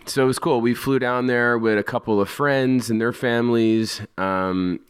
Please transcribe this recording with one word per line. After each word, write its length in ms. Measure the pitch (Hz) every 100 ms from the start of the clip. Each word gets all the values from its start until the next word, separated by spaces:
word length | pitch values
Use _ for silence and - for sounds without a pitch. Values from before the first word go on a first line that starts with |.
| -
so 180 | 139
it 20 | 131
was 140 | 127
cool. 220 | 170 127
We 120 | 117
flew 240 | 120 135 135
down 300 | 123 123 127
there 320 | 123 120 117
with 180 | 113 107
a 60 |
couple 360 | 101 120 - 104
of 80 | 98
friends 600 | - 143 135 131 127 113
and 100 | 110
their 140 | 117
families. 880 | 123 123 117 120 117 113 110 110 - 104 -
Um, 640 | 95 95 92 92 90 87 -